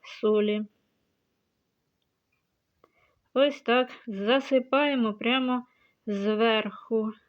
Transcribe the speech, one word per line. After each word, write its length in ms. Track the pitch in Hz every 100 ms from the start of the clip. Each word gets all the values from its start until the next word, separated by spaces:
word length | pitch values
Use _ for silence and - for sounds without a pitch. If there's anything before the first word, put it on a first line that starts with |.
солі. 640 | - - 220 214 208 208 214 _ _ _ _ _ _ _ _ _ _ _ _ _ _ _ _ _ _ _ _ _ _ _ _ _ _
Ось 280 | - 285 285
так 280 | - 240 247 - -
засипаємо 1040 | 196 202 269 269 262 247 269 294 269 226
прямо 540 | 208 226 262 254 254 247 _ _ _ -
зверху. 1080 | 202 202 214 226 220 214 - - 226 220 214